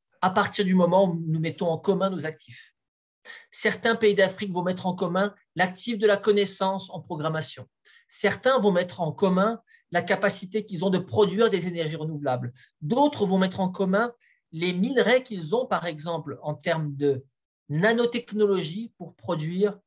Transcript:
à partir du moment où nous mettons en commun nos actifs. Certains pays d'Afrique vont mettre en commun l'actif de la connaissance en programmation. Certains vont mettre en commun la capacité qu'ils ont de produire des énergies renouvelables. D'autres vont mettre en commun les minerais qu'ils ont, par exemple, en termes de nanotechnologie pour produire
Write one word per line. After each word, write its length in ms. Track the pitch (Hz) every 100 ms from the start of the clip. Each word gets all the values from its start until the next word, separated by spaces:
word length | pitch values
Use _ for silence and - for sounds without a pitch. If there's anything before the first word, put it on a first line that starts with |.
| _ _
à 80 | 185
partir 340 | 190 196 -
du 120 | 190 185
moment 300 | 175 185 190
où 140 | 165 165
nous 120 | 160
mettons 280 | 160 156 175
en 120 | 165
commun 320 | - 185 190
nos 140 | 185 151
actifs. 500 | 156 - - - _ _ _ _ _ - - -
Certains 440 | - 220 185 233 226
pays 200 | 214 196
d'Afrique 380 | 190 185 202
vont 100 | 175
mettre 220 | 180 185 185
en 80 |
commun 400 | 180 180 180 202 202 _ -
l'actif 420 | 180 185 - 220
de 100 | 208
la 100 | 196
connaissance 720 | 220 202 196 - 190 190 -
en 100 | 180
programmation. 680 | - 160 151 160 156 - 113 _ _ _ _
Certains 520 | - 202 - 254 269
vont 120 | 202
mettre 300 | 180 180 -
en 100 | 165
commun 500 | - 196 180 208 233 _ _ _
la 100 | 175
capacité 640 | 180 196 202 - 185 214 208
qu'ils 180 | 180
ont 60 | 190
de 80 | 185
produire 540 | 180 117 202 190 226
des 160 | 190 175
énergies 280 | 170 156 156
renouvelables. 560 | 156 151 143 127 123 - _ _
D'autres 460 | 151 240 294 285 196
vont 100 | 190
mettre 220 | 190 185
en 100 | 185
commun 420 | 185 190 196 240 - _ _ _
les 220 | 160 180
minerais 480 | 180 226 262 208 254
qu'ils 320 | 254 202 156
ont, 140 | 220 254
par 180 | 175 175
exemple, 540 | 151 160 165 147 -
en 140 | 151 147
termes 400 | 180 160 151 139
de 280 | 143 135 - _ _ _ -
nanotechnologie 1200 | 151 202 233 240 240 - 208 208 190 151 185 233 -
pour 180 | 185 -
produire 640 | - 165 156 180 202 202